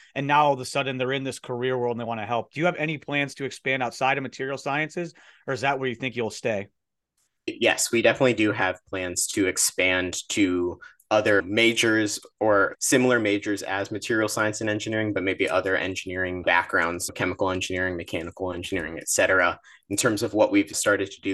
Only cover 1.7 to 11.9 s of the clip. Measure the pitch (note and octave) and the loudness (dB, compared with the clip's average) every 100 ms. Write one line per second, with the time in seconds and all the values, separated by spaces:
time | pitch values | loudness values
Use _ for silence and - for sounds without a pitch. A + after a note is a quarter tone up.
1.7 | B2+ A#2+ A#2 A2+ A2+ G#2 A#2 - C#3+ F3 | 0 -2 -2 -4 -6 -2 -2 -4 -2 0
2.7 | D#3+ D#3 D3 - C#3+ C#3+ - C3 - C3+ | 0 -4 -4 -4 -2 -2 -4 -10 -6 -2
3.7 | C3+ A#2+ - C3 C#3 C3 - C3+ C3+ C#3+ | 0 -2 0 0 0 -4 -6 -6 -6 -4
4.7 | C#3+ D#3 F3+ E3+ - - - - B2+ C3+ | -2 -2 -6 -8 -10 -20 -12 -6 -2 0
5.7 | C#3+ C3 A#2 C3 A2+ A2 - B2 G#2 G2+ | 0 -2 -2 -4 -2 -4 -2 -2 -2 -6
6.7 | _ _ _ _ _ _ _ - - A2 | _ _ _ _ _ _ _ -10 0 2
7.7 | - - A#2 A2+ A#2+ C3 A2 G#2+ G2+ F#2 | 2 2 4 4 4 4 4 2 2 -2
8.7 | F2+ - F#2+ F2+ F2+ - - F#2 F#2 - | -2 -6 -6 -4 -4 -2 0 0 2 0
9.7 | - F#2 F#2 F2+ - - - F#2+ F2+ F2 | 2 2 2 0 -4 -4 2 2 2 -2
10.7 | F2 - _ - G#2+ G#2+ G2+ F2+ G#2+ A2+ | -4 -14 _ 0 2 4 2 2 4 4
11.7 | A2+ A#2 | 4 2